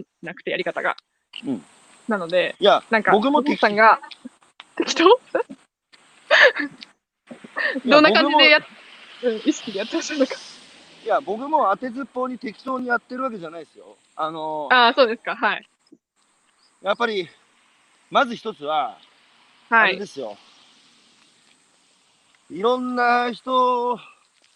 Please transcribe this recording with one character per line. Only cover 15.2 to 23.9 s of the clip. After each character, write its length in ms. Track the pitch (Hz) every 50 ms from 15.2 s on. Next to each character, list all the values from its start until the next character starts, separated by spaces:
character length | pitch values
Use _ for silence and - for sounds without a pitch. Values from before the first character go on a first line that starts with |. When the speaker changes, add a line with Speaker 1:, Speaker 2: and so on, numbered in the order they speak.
| -
Speaker 1:
か。 120 | 175 185
は 180 | 220 240 208 185
い。 140 | - - _ _ _ _ _ - _ _ _ _ _ _ _ _ _ _ _ _ _ _ _ _ _
Speaker 2:
や 100 | - 190
っ 60 | 208
ぱ 100 | - 233
り、 220 | 226 214 190 170 - - _ _ _ _ _ _ _ _ _ _ _ _ _ _ -
ま 140 | - 226 277
ず 100 | 240 226
一 180 | - - 226 202
つ 120 | - -
は、 320 | 151 156 151 131 113 95 - - _ _ _ _ _ _ _ _ _ _ _ _ -
Speaker 1:
は 180 | 233 226 214
い。 40 | 190
Speaker 2:
あ 20 | 180
れ 40 |
で 80 | 190 202
す 140 | - - 139
よ。 160 | 123 107 101 - _ _ _ _ _ _ _ _ _ _ _ _ _ _ _ _ _ _ _ _ _ _ _ _ _ _ _ _ _ _ _ _ _ _ _ _ _ _ _ _ _ -
い 100 | 139 170
ろ 160 | 208 240 254
ん 180 | 254 247 247 247
な 360 | 247 240 240 240 240 247 247
人、 640 | 220 - - 262 254 254 254 254 247 240 240 247